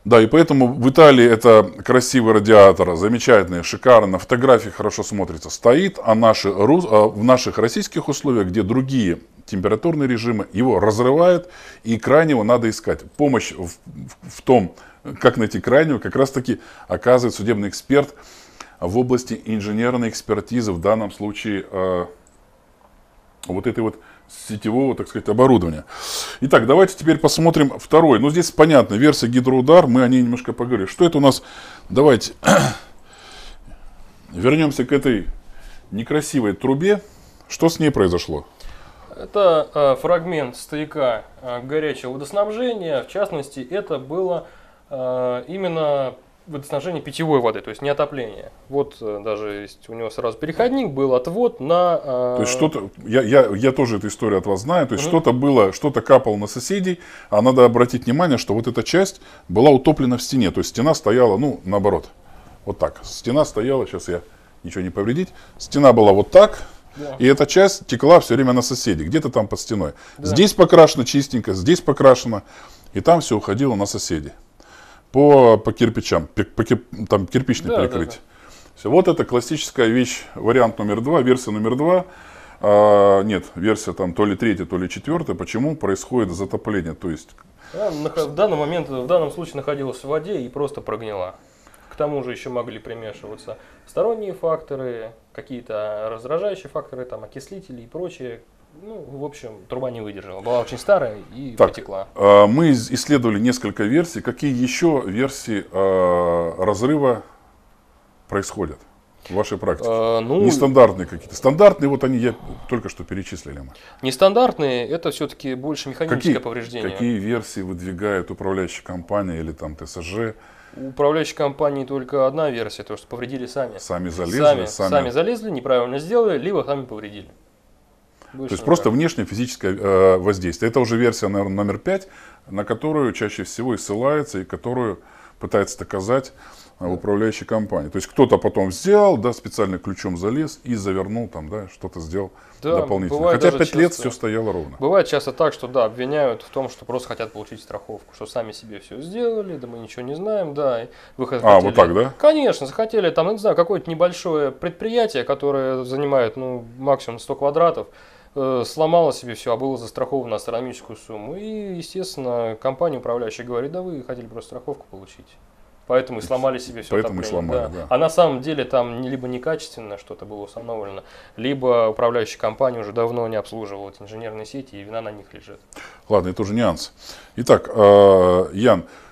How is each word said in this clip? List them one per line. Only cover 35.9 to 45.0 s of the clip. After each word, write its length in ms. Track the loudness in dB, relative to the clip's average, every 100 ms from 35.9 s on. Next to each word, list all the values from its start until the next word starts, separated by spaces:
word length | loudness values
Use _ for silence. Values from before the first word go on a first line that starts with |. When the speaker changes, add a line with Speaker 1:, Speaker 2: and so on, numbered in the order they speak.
Speaker 1:
некрасивой 640 | -10 -4 -4 -2 -2 -2
трубе. 480 | -2 -2 0 0 0 -2 -20 -20 -20 _
Что 220 | 0 0
с 100 | 2
ней 120 | 0
произошло? 540 | 2 2 2 -4 -10 -10 _ -20 -18 -20 -20 -20 -18
Speaker 2:
Это, 540 | -8 2 2 2 0
э, 220 | 0 2 2
фрагмент 560 | 0 0 0 -4 -6 -10
стояка, 640 | -12 -10 -8 -2 -2 -2 -8 -16
э, 200 | -12 -10
горячего 520 | -6 -4 -4 -6 -10
водоснабжения. 920 | -12 -6 -4 -2 -4 -6 -6 -4 -6
В 40 | -6
частности, 580 | -6 -4 -6 -10 -14 -8
это 280 | -8 -6 -10
было, 500 | -8 -6 -4 -6 -8 -20 -20 _ _
э, 540 | -8